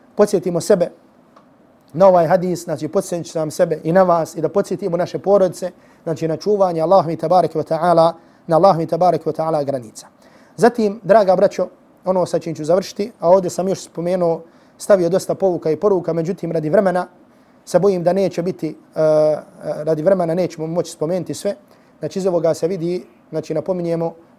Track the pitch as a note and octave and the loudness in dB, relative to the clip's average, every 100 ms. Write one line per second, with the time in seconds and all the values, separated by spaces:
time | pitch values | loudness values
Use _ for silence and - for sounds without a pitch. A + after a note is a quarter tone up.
0 | _ - G3+ F#3+ F3+ E3+ - G3+ F3 - | _ 0 2 0 -2 -2 2 2 2 -6
1 | _ _ _ _ _ _ _ _ _ C#3+ | _ _ _ _ _ _ _ _ _ 4
2 | F#3+ F3+ D#3+ F3+ F#3 F3 - D3 D3+ G3 | 6 6 4 2 0 -6 -6 -8 -4 -4
3 | F#3 F3 D3+ E3 D#3 - F3 D#3 D#3+ F#3 | -4 -6 -6 -6 -4 -2 -2 -2 0 2
4 | F#3 E3+ D#3 - D3+ G3 G3 F3+ G3 F3 | 4 2 0 -4 -4 -2 -2 -4 -4 -4
5 | E3+ D#3 E3+ G3+ F#3 - F3+ - _ _ | -4 -4 2 4 2 -2 -12 -12 _ _
6 | - D#3 D#3+ D#3 F#3+ G#3 F#3+ E3 D#3+ F#3+ | -8 -4 -4 -4 -2 0 0 0 2 4
7 | D#3+ D#3+ D#3+ F3+ E3 D#3 D3 D#3+ F3 E3 | 2 -2 0 2 2 -2 -4 -2 2 4
8 | D#3+ E3+ _ _ - D#3+ F#3+ E3 D#3+ E3 | 4 0 _ _ -2 4 4 4 0 0
9 | F3+ E3 - D3+ D#3+ D#3 C3+ C3+ A2 - | 2 0 -2 -4 -2 -2 -2 -6 -8 -20
10 | - _ _ _ _ - G#3+ A#3+ G#3+ G#3+ | -20 _ _ _ _ 0 2 2 -2 -2
11 | E3 G#3+ F#3+ F#3 G3 - F3+ - _ _ | 4 4 4 4 2 0 -8 -8 _ _
12 | - F#3 E3+ E3+ - D3 D3+ F#3 F#3+ - | -4 -2 -2 -4 -6 -6 0 0 -2 -6
13 | G#3 - E3+ F#3+ F3+ - F#3 F3 - - | -8 -2 4 4 2 -4 -4 -4 -8 -8
14 | E3+ F#3 E3+ D#3+ E3 _ _ - - G3+ | -4 -2 0 -2 -6 _ _ -8 2 2
15 | F3 F#3 - E3 G3 E3 E3 D3+ G#3 F#3+ | 4 0 -2 -2 -2 -2 -2 0 0 0
16 | E3+ E3 D#3+ F#3+ E3 E3 D3+ F#3 F#3+ F3+ | -2 -4 -4 -4 -4 -4 0 2 2 0
17 | F3+ _ _ _ _ _ - F3+ G3 F#3 | -4 _ _ _ _ _ -2 0 2 0
18 | E3+ F#3+ F#3 F3+ F3 F3+ D#3 D3+ _ - | 0 0 0 -2 -6 -6 -8 -10 _ -2
19 | D#3 D#3 D3+ D3+ - - - D3+ D3+ D#3 | 2 4 2 0 -6 -14 -10 -6 -2 0
20 | D#3 G3 E3+ E3+ F3 - D#3+ E3+ E3 - | 2 2 0 -2 -4 -6 -6 -4 -6 -4
21 | D#3 F#3 D#3 C#3 G3+ G3 _ _ _ _ | -4 -4 -6 -8 -8 -8 _ _ _ _
22 | D3+ G3 F#3+ F3 D#3+ D#3 E3 F#3+ E3+ F3+ | -10 -4 -2 0 0 0 -2 -4 -4 -6
23 | - _ _ D#3 D3 D#3 D3 F3+ E3+ E3 | -8 _ _ -10 -2 -2 -2 -4 -2 -2
24 | E3 E3+ _ | -4 -8 _